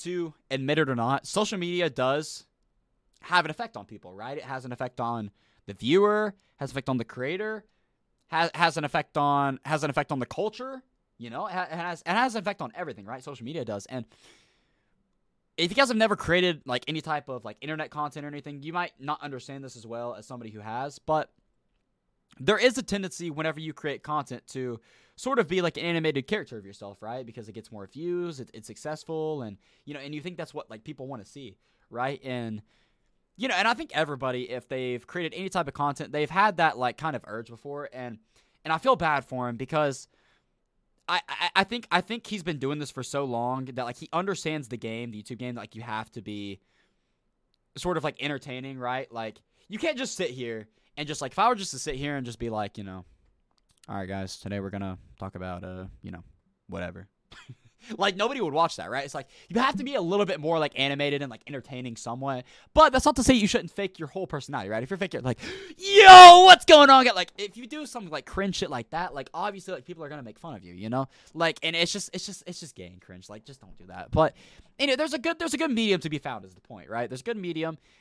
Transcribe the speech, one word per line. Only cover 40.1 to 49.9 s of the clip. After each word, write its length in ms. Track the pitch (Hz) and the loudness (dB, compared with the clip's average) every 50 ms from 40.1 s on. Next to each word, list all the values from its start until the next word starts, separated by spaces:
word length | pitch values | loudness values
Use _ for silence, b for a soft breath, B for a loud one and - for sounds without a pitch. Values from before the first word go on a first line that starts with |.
| _ _ _ _ _ _ _ _ _ _ _ _ _ _ _ _ _ _ _ | _ _ _ _ _ _ _ _ _ _ _ _ _ _ _ _ _ _ _
I, 140 | - 170 175 - - | -4 -2 -2 -2 -4
I, 220 | 139 104 160 - - | -6 -4 -4 0 0
I 80 | 190 196 | 0 0
think, 220 | 190 233 240 226 - - | 0 -4 -10 -6 -2 -2
I 80 | 180 | -2
think 260 | 180 - 226 233 - | -2 -2 -10 -12 -10
he's 160 | - 214 202 160 | -10 -12 -8 -8
been 160 | 175 165 139 | -8 -8 -6
doing 200 | 127 135 147 147 | -6 -6 -6 -6
this 100 | 147 131 | -8 -10
for 140 | - 135 123 | -12 -12 -12
so 200 | - - 143 143 | -8 -6 -6 -6
long 420 | 131 120 117 120 123 131 131 131 | -4 -6 -4 -4 -4 -6 -6 -8
that, 180 | 127 127 123 123 | -10 -10 -10 -10
like, 140 | 117 120 - | -10 -10 -14
he 100 | 160 - - | -16 -8 -6
understands 540 | 165 185 196 185 - - 160 156 151 135 107 | -6 -4 -4 -6 -6 -6 -8 -8 -8 -8 -10
the 80 | 123 | -12
game, 360 | 113 117 113 113 113 120 120 107 | -10 -10 -10 -10 -10 -10 -12 -12
the 100 | 107 104 | -14 -14
YouTube 160 | - 127 110 | -14 -14 -12
game, 160 | 127 123 120 | -10 -12 -12
like, 220 | 117 104 - - | -12 -14 -16 -18
you 60 | 110 117 | -18 -12
have 280 | 117 110 110 110 - _ | -10 -10 -10 -10 -10 _
to 100 | 117 95 | -16 -14
be 360 | 104 104 104 101 101 98 95 _ _ _ _ _ _ _ _ _ _ _ _ _ _ _ _ _ _ _ _ _ _ _ | -12 -12 -10 -10 -12 -14 -16 _ _ _ _ _ _ _ _ _ _ _ _ _ _ _ _ _ _ _ _ _ _ _
sort 200 | - - 175 180 | -10 -6 -4 -4
of, 60 | 156 143 | -4 -4
like, 140 | 156 135 - | -6 -8 -6
entertaining, 580 | 127 147 147 131 - 147 127 127 131 135 135 131 | -8 -8 -8 -8 -10 -12 -14 -14 -12 -14 -14 -10
right? 340 | 123 123 127 131 135 - 113 | -8 -6 -6 -6 -8 -10 -12
Like, 260 | 117 113 110 104 - _ _ _ _ _ _ | -12 -12 -12 -12 -16 _ _ _ _ _ _
you 100 | 196 214 | -12 -6
can't 200 | - 320 | -6 -6